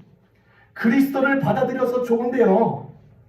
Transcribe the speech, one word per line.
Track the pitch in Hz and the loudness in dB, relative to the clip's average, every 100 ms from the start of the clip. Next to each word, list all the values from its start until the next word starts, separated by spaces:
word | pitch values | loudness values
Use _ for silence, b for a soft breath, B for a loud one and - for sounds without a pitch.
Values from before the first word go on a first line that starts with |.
| - _ b b b b b | -20 _ b b b b b
그리스도를 | - 233 277 269 277 269 277 | -4 0 2 2 0 0 0
받아들여서 | - 262 247 262 240 254 | 0 0 -2 -2 -2 -2
좋은데요, | 240 226 247 254 202 190 226 - - - - _ | 0 0 0 0 2 4 0 -4 -14 -20 -20 _